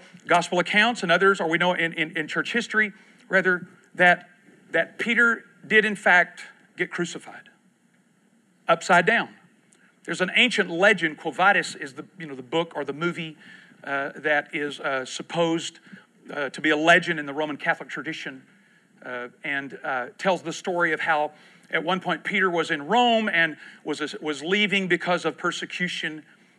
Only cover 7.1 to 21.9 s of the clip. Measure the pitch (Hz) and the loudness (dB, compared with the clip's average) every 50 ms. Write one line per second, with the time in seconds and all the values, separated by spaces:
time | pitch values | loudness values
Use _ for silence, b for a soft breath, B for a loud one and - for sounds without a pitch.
7.1 | - 151 - - - - - - _ _ _ _ _ _ _ _ _ _ _ _ | -8 -12 -16 -18 -20 -20 -20 -20 _ _ _ _ _ _ _ _ _ _ _ _
8.1 | _ _ _ _ _ _ _ _ _ _ _ - 170 165 - - 180 175 175 190 | _ _ _ _ _ _ _ _ _ _ _ 2 2 2 4 4 6 6 6 4
9.1 | 226 214 143 - - - _ _ _ _ _ b b b b b b b _ - | 2 2 0 -4 -8 -18 _ _ _ _ _ b b b b b b b _ -6
10.1 | 170 - 185 180 - 220 240 247 - - 190 180 170 165 196 214 214 170 165 160 | -4 -2 -2 2 4 4 4 4 2 0 -2 0 2 4 6 6 6 4 0 -2
11.1 | 147 - - 165 135 - 180 202 190 175 151 - - 185 151 135 127 147 147 - | -2 -4 -8 -4 0 4 4 4 4 4 0 -4 -6 -12 -12 -12 -12 -14 -16 -16
12.1 | _ - 165 151 135 127 127 123 160 165 170 170 - 151 139 143 139 147 170 175 | _ -16 -14 -12 -12 -14 -8 -4 -2 -2 -2 -2 -4 -6 -6 -6 -6 -4 -4 -4
13.1 | 165 180 160 156 147 B B B B B B B B _ - 139 139 139 139 147 | -4 -6 -10 -12 -14 B B B B B B B B _ -10 -6 -4 -4 -4 -6
14.1 | - 143 139 151 151 147 - - - 147 147 143 135 - - 147 135 131 127 - | -8 -4 0 0 0 0 0 -2 -6 -6 -6 -6 -6 -6 -6 -4 -4 -4 -4 -6
15.1 | - - 160 - 156 170 170 165 165 160 - - - B B B B B B B | -10 -12 -10 -4 -2 0 2 2 0 -2 -4 -8 -12 B B B B B B B
16.1 | _ _ - - - 147 139 127 - - 147 156 151 151 156 170 170 180 170 175 | _ _ -18 -10 -8 -6 -6 -6 -6 -2 0 2 2 2 2 0 -2 -2 -4 -6
17.1 | 170 156 147 143 139 147 156 151 143 135 - 170 156 - 151 127 - 147 - 160 | -6 -6 -8 -8 -6 -6 -6 -6 -8 -6 -6 -6 -6 -6 -8 -14 -12 -12 -10 -10
18.1 | 156 - - 147 135 131 - b b b b b b b b b _ _ - 127 | -12 -12 -12 -14 -16 -16 -20 b b b b b b b b b _ _ -14 -12
19.1 | 127 123 123 123 - _ - 156 143 139 139 135 - - - 156 135 127 120 - | -10 -10 -10 -12 -14 _ -8 -6 -6 -6 -6 -10 -12 -10 -6 -4 -4 -4 -6 -8
20.1 | - - - 190 180 165 - 165 160 - - 196 180 175 175 165 156 147 - 165 | -8 -2 0 0 0 0 -2 -6 -10 -8 -6 -4 -2 0 0 0 0 0 0 2
21.1 | 160 147 151 147 B B B B B B B - - 160 - 170 | 2 2 0 -2 B B B B B B B -6 -4 -2 -2 -2